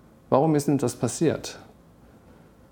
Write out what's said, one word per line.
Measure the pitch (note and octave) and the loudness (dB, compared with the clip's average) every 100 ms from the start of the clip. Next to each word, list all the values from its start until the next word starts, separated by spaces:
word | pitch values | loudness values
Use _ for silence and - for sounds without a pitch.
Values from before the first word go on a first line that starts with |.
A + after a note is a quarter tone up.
| - - - | -20 -20 0
Warum | B2+ D#3+ D3 | 2 4 2
ist | C#3+ | 2
ihm | C3+ | 0
das | B2 - | -2 -2
passiert? | A#2 - D#3 G#2+ - - - - - - - - - - - - - | -6 -2 -2 -2 -8 -16 -20 -20 -20 -20 -20 -20 -20 -20 -20 -20 -20